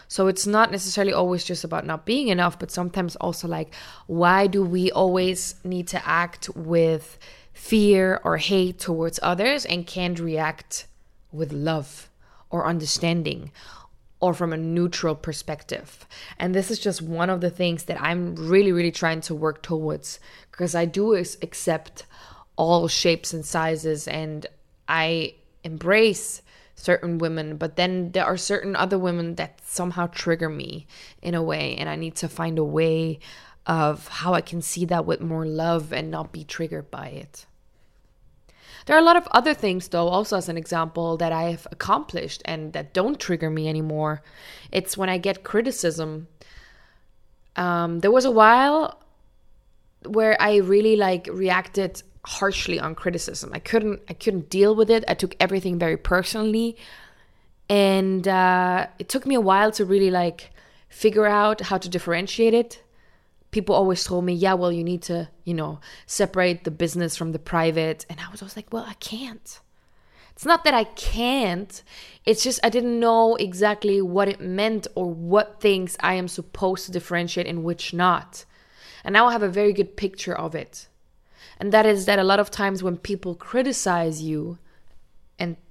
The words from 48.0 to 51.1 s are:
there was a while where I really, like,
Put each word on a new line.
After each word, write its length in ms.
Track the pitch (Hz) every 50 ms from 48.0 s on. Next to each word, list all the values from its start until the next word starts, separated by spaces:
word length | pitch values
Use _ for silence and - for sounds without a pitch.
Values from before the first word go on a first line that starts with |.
there 100 | 165 202
was 140 | 233 254 254
a 60 | 269 233
while 680 | 220 214 220 233 254 269 285 294 320 302 - - - - _ _ _ _ _ _ _ _ - - - _ _ _ _ _ _ _ _ -
where 320 | - 214 220 220 220 214 - -
I 140 | 208 208
really, 400 | 202 185 180 196 208 214 220 220
like, 320 | 208 202 185